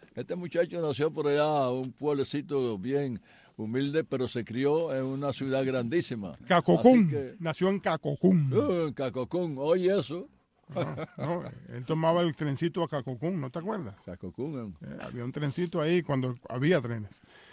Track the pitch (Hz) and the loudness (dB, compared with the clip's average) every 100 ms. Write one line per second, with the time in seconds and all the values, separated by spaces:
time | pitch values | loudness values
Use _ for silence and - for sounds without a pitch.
0 | - - 127 175 175 170 170 175 156 131 | -16 -10 -8 -8 -4 -2 0 -2 -2 0
1 | 156 151 147 143 151 147 131 127 131 - | 0 0 2 4 4 2 2 0 -4 -4
2 | 147 143 131 143 139 139 123 104 110 139 | -2 0 0 -4 -2 0 0 -2 -2 0
3 | 139 113 - - - - 110 123 143 151 | -2 -4 -10 -20 -18 -10 -4 0 0 0
4 | - 135 123 123 104 117 139 151 165 135 | 0 -2 -2 -4 -6 0 2 2 0 -2
5 | 131 135 143 123 135 131 131 131 120 175 | -2 -4 -4 -4 -2 0 0 0 0 0
6 | - 117 92 - - 175 165 170 240 254 | -2 -4 -8 -8 2 2 4 6 8 8
7 | 180 147 127 - 165 156 185 196 196 160 | 6 2 -4 -6 -6 0 0 2 0 -2
8 | 151 143 180 185 139 175 294 180 156 127 | -2 2 6 6 4 2 2 2 -2 -2
9 | 131 117 123 170 175 135 143 185 180 196 | -4 -2 -2 -2 -2 -2 0 2 4 2
10 | 135 165 247 _ _ _ - 151 156 147 | 0 -6 -10 _ _ _ -10 -4 -4 -4
11 | 156 - 139 175 123 - - 120 127 160 | -10 -6 -4 -4 -6 -12 -12 -10 -4 0
12 | 160 170 175 - 151 135 170 185 165 147 | 2 4 2 0 -2 -2 -2 -2 -2 -4
13 | 131 123 156 185 135 165 180 214 120 95 | -6 -6 -4 -4 -6 -6 -6 -6 -6 -12
14 | - 87 95 - 143 139 110 82 - - | -14 -12 -10 -8 -6 -6 -10 -12 -14 -12
15 | - 127 123 147 147 170 180 175 151 175 | -10 -8 -8 -4 -4 -2 -2 0 2 2
16 | 160 135 127 120 - 127 147 175 120 117 | 2 0 -2 -4 -8 0 4 4 2 -4
17 | 104 - - - - | -8 -14 -20 -20 -20